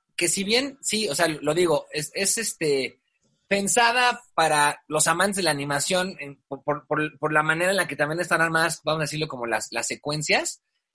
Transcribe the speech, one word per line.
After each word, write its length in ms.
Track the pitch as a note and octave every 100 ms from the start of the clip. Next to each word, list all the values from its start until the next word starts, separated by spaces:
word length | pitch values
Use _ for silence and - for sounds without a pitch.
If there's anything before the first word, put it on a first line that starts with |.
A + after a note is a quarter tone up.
| _ -
que 140 | E3+
si 160 | - G3
bien, 320 | A#3 C#4 -
sí, 280 | - G#3+ G#3+
o 60 | -
sea, 120 | E3
lo 260 | D3 C#3+
digo, 340 | D#3+ F3 D3 -
es, 200 | D3+ D3
es, 240 | - G3 -
este, 640 | G#3 - D3+ C#3 B2 - _ _ _ _ -
pensada 760 | G3+ G3 B3 A#3 B3 B3 A#3+ - -
para 480 | D#3+ D3 D3 - -
los 200 | D3+ E3
amantes 300 | E3+ G3 F#3+
de 60 |
la 80 | E3
animación 640 | C#3+ C#3+ C#3+ - F#3 F#3 -
en, 220 | C#3+ C#3 -
por, 160 | C3+
por, 240 | - D3 -
por, 300 | D3+ D3+ -
por 140 | D3+
la 100 | D3+
manera 280 | D#3 D#3+ F3+
en 60 | G3
la 100 | D#3+
que 80 | C#3+
también 260 | D3 E3
están 200 | E3+ E3+
armadas, 400 | E3 D#3+ E3 D#3 D3+
vamos 160 | D#3
a 20 |
decirlo, 240 | D3 D#3 D3+
como 180 | C3 A#2
las, 220 | A2 -
las 160 | A#2 -
secuencias. 760 | A2+ C#3+ D3+ D3+ A3 E4+ - _ _ _